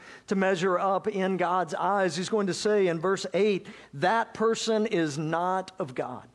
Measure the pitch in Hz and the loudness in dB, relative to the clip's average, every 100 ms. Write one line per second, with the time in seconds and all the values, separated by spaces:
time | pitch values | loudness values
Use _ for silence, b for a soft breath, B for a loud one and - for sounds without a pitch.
0 | B B - 196 190 190 190 175 190 190 | B B -4 0 2 2 2 2 2 0
1 | 202 202 190 190 175 185 170 - 180 202 | -2 -2 0 0 0 0 -2 -2 0 2
2 | 190 156 180 220 202 165 214 208 190 165 | 0 0 -2 0 0 0 2 2 2 2
3 | 180 190 180 170 214 190 - B B 143 | 0 -2 -2 2 2 2 -4 B B -2
4 | 175 226 226 - 220 220 - 220 220 180 | 2 2 0 0 0 0 0 0 2 2
5 | 160 143 156 165 180 185 185 - 160 127 | 0 -2 -2 0 0 -2 -4 -8 -8 -6
6 | 127 120 - | -8 -8 -14